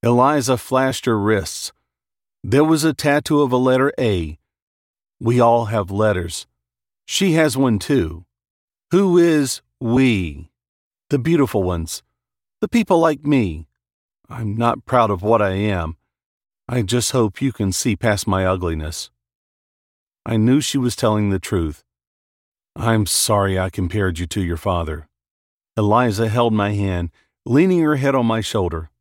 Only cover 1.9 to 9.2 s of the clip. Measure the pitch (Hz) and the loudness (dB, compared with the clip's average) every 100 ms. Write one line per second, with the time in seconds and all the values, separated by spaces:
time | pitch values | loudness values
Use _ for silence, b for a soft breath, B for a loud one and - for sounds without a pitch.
1.9 | _ _ _ _ _ 117 123 156 160 156 | _ _ _ _ _ -2 2 4 2 0
2.9 | 147 151 143 - 151 143 127 127 127 139 | 0 0 0 0 0 2 2 2 2 0
3.9 | - 123 95 80 76 _ _ _ _ _ | 0 -2 -2 -4 -10 _ _ _ _ _
4.9 | _ _ _ 110 123 117 117 113 110 92 | _ _ _ -2 4 4 4 0 -4 -4
5.9 | 98 107 92 87 - - _ _ _ _ | 0 0 0 -4 -10 -16 _ _ _ _
6.9 | _ - - 196 160 156 123 135 107 - | _ -10 -2 0 2 2 2 0 0 0
7.9 | 143 82 80 - _ _ _ _ _ _ | 0 0 -6 -18 _ _ _ _ _ _
8.9 | 180 196 170 | 0 4 4